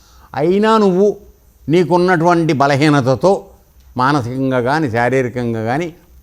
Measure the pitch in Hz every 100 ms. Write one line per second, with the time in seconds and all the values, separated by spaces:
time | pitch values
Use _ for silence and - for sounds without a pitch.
0 | _ - - - 165 196 220 220 196 180
1 | 208 202 - _ _ _ - 170 156 175
2 | 180 175 170 170 160 139 139 135 151 143
3 | 123 131 180 190 - - _ _ - 123
4 | 131 147 117 131 135 127 120 151 143 113
5 | 120 135 123 123 117 113 110 143 175 -
6 | _ -